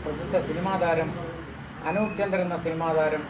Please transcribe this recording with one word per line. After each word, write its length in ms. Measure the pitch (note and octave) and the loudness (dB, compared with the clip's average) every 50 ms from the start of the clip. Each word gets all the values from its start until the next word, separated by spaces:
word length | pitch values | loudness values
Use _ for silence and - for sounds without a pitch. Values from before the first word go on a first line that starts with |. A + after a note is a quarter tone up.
| - | -4
പ്രസിദ്ധ 320 | D3+ D3+ C#3+ - - - F3+ - - | -4 -4 -4 -4 2 2 2 2 2
സിനിമാ 260 | D#3 E3 F3+ F#3+ F#3+ F#3 F3 | -2 0 0 0 2 2 4
താരം 260 | E3+ E3 D#3+ D#3+ D3 - - - - - - - - - - - - - - - D#3 | 4 4 4 2 0 -2 -6 -6 -8 -8 -10 -10 -10 -12 -12 -12 -12 -12 -6 -4 -2
അനൂപ് 260 | E3+ G3+ G#3+ G#3 - - | 0 2 0 0 2 0
ചന്ദ്രൻ 260 | G3+ G3 F#3 F3+ F3+ | 0 2 2 0 0
എന്ന 120 | F3 F3 E3 - | 0 0 -2 -2
സിനിമാ 240 | E3 D#3+ D#3+ E3 E3 D#3+ D#3+ | -2 -2 0 0 2 4 4
താരം 260 | D#3 D3+ D3+ D3+ - | 4 4 2 0 -4